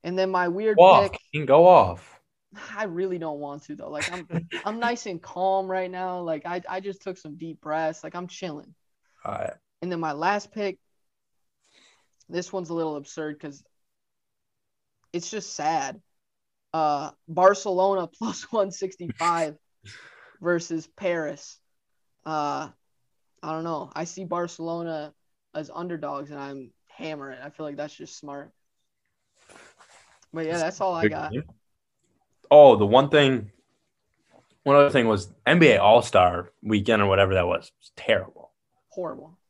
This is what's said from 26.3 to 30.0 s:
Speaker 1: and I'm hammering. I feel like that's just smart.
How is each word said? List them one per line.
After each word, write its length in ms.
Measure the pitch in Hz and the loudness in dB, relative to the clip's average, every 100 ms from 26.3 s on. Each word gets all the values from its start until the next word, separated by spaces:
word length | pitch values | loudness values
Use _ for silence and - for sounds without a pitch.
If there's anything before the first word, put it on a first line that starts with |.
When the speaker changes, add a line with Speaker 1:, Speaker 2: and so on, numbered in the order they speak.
Speaker 1:
and 80 | 147 | -14
I'm 320 | 139 139 123 _ _ | -14 -16 -18 _ _
hammering. 520 | - 160 151 139 127 | -16 -14 -12 -14 -16
I 80 | 139 | -18
feel 140 | - 151 | -14 -14
like 120 | 143 | -10
that's 180 | 147 - | -14 -14
just 220 | - - | -20 -18
smart. 340 | 147 143 143 _ _ _ _ _ _ _ _ _ _ - - _ _ _ | -16 -16 -18 _ _ _ _ _ _ _ _ _ _ -20 -20 _ _ _